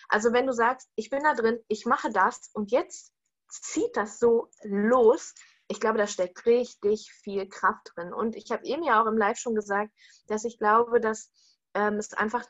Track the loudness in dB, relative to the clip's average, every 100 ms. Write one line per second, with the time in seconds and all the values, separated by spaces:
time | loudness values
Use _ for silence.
0 | -2 0 2 2 2 2 0 0 -8 -10
1 | -6 0 0 2 0 -2 -4 -6 -2 -2
2 | 0 0 0 -2 -10 -8 -2 0 -2 -10
3 | -20 _ _ _ _ -18 -8 -4 -2 -4
4 | -6 0 2 2 0 _ -6 0 2 6
5 | 6 4 -2 -20 -20 _ -12 -2 0 0
6 | -2 -2 -6 -2 2 2 0 -4 -2 -2
7 | -4 -18 -8 -8 -8 -2 -2 -2 -8 -14
8 | -10 -6 -6 -6 -8 -6 -4 -4 2 2
9 | 2 2 0 -2 -4 -4 -2 -4 -4 _
10 | -20 _ -8 -6 -6 -2 2 4 4 2
11 | 0 -4 -10 _ _ _ _ -2 -2 -2
12 | -6 -4 -4 -4